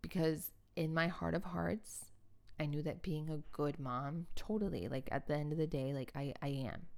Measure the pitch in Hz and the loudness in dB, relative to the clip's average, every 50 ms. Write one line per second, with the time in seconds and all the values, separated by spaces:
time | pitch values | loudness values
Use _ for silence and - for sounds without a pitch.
0 | - - - 185 160 160 160 156 - - - - - - - - 160 160 160 160 | -6 0 2 4 4 4 4 2 -4 -8 -12 -14 -20 -8 -2 -2 0 2 4 4
1 | 165 175 180 - 170 170 165 170 - 180 175 170 170 170 196 220 - - - - | 4 4 2 0 0 2 2 2 0 0 -2 0 2 2 0 0 -4 -10 -10 -12
2 | - - - - - - - - - - - - 156 147 147 147 147 156 - - | -12 -12 -16 -20 -20 -20 -20 -20 -16 -14 -4 -2 0 0 0 0 0 0 -2 -2
3 | - 190 156 151 156 156 156 151 147 - - - 147 147 147 160 135 127 123 127 | -2 -2 0 0 0 0 -2 -2 -4 -4 -2 0 2 2 2 0 -2 -2 -2 -2
4 | 139 139 156 170 170 - - - - - 214 214 208 196 165 104 85 - 131 131 | -2 -2 -2 -4 -2 0 0 0 2 2 2 2 2 2 0 0 -2 0 -2 -2
5 | 135 - - 143 - - 147 147 147 151 151 160 156 156 160 139 131 135 139 135 | 0 0 0 0 2 2 2 2 2 2 2 2 2 2 2 0 2 2 0 -2
6 | 127 - - 135 143 139 - - - 139 127 131 131 110 - 104 - - - | -2 -4 -4 -4 -2 -2 -2 -2 -2 0 0 0 0 -2 -2 -4 -6 -8 -8